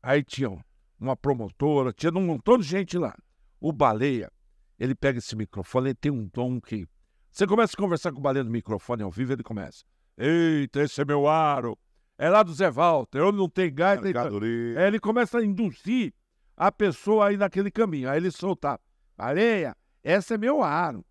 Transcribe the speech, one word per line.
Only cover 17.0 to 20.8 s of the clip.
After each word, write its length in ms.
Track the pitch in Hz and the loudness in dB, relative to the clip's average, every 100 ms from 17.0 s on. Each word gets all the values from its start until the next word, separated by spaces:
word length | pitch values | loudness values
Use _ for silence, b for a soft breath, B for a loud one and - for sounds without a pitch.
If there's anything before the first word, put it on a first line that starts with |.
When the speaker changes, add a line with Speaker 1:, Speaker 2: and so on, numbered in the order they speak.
| 196 214 202 | 0 4 4
Speaker 1:
aí 100 | 202 | 2
naquele 340 | 196 180 202 | 0 0 -2
caminho. 380 | 208 220 151 127 | 0 -2 0 -2
Aí 80 | 147 | 0
ele 120 | 180 | -2
solta, 500 | - 190 185 143 123 _ _ _ _ | -4 -6 -4 -4 -6 _ _ _ _
"Baleia, 600 | 117 151 233 214 143 - _ _ | -4 2 2 2 -2 -8 _ _
esse 300 | - 185 185 | 0 0 0
é 60 | 226 | -2
meu 240 | 226 294 | 0 2
aro. 420 | 180 151 | 0 0